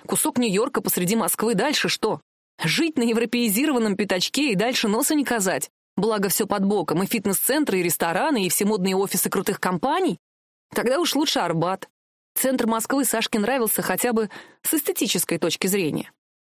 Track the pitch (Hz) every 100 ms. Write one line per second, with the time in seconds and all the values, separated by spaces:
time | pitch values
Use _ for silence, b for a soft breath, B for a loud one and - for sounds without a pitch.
0 | - - 311 254 240 190 254 220 190 185
1 | 180 226 170 - 208 185 269 - 196 -
2 | 220 151 - _ _ - 165 160 330 294
3 | 233 226 233 240 240 190 320 247 220 196
4 | 202 185 - - 294 185 233 254 220 220
5 | 285 311 269 240 190 143 - _ _ -
6 | 220 214 196 - 202 202 196 208 160 156
7 | 190 226 202 185 - 285 285 190 175 -
8 | 170 170 294 254 180 - 208 214 185 190
9 | 196 190 - 202 190 190 190 185 262 339
10 | 359 170 _ _ _ _ _ - 226 277
11 | 330 277 311 269 175 165 170 190 - _
12 | _ _ _ - 262 254 226 226 - 277
13 | 254 220 - 226 202 269 220 - 170 185
14 | 247 220 214 B B B - 320 - 359
15 | 240 180 - 170 170 - 190 202 156 -
16 | - - _ _ _